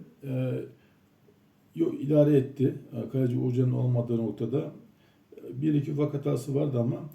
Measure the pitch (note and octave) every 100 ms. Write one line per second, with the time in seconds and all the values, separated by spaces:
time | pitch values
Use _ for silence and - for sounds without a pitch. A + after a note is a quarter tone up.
0 | - - C#3 C3 B2+ B2+ - - _ _
1 | _ _ _ _ _ _ _ D#3 E3 -
2 | C#3 D3+ D3 C#3+ B2 - C3 - - B2
3 | - C3+ B2+ B2+ B2+ B2 B2+ B2 B2 B2
4 | A#2 A#2 A2 G#2 A#2 C#3 - - - _
5 | _ _ _ - A2+ B2 D#3 D3 C#3 D3
6 | D3 C#3+ D3 C3+ - C#3 D3 B2+ A#2 -
7 | -